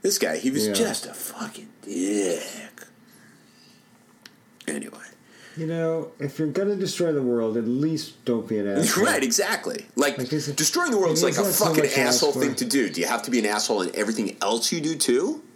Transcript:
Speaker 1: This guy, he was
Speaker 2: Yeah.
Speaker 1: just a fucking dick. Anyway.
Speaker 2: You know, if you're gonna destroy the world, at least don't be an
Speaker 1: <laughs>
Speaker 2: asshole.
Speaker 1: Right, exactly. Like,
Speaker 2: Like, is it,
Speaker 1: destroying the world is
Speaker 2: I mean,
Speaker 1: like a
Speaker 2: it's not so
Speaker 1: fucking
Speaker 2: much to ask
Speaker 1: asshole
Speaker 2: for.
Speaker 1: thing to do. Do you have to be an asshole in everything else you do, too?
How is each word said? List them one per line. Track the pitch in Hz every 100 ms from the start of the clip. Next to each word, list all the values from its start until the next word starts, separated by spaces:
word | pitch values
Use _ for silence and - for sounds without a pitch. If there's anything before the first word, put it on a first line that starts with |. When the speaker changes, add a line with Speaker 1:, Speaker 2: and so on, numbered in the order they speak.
Speaker 1:
This | 95 -
guy, | 90 78
he | 131
was | 135 107
Speaker 2:
Yeah. |
Speaker 1:
just | 98 - - -
a |
fucking | - - - 110 - - -
dick. | 98 85 95 104 92 82 - - - - - - - - - - - - - - _ - _ _ - _ _ _ -
Anyway. | 73 - - - - - - - -
Speaker 2:
You | 160
know, | 165 165 165 - -
if | 143 143
you're | 156
gonna | 185 196 202
destroy | 185 - 170
the | 147
world, | 127 120 113 113
at | 113
least | 127 151 156 - - -
don't | 117 110
be | 110
an | 101
Speaker 1:
<laughs> | 98
Speaker 2:
asshole. | - - 208
Speaker 1:
Right, | -
exactly. | 131 - 196 220 - - - -
Like, | 143 135
Speaker 2:
Like, | 127
is | 156 147
it, | 139
Speaker 1:
destroying | - 339 349
the | 220
world | 180
is | 151
Speaker 2:
I | -
mean, | -
Speaker 1:
like | 202
a |
Speaker 2:
it's | 170
not | 202
so |
Speaker 1:
fucking | 156 143
Speaker 2:
much | 135
to |
ask | 127 -
Speaker 1:
asshole | 147
Speaker 2:
for. | 135
Speaker 1:
thing | 139 135
to | 123
do. | 139 101
Do | 80
you | 85
have | 120
to | -
be | 123
an | 104
asshole | 104 - 107
in | 90 -
everything | 104 110 101 -
else | 98 113 -
you | 165
do, | 151 156
too? | - 123 196 311 -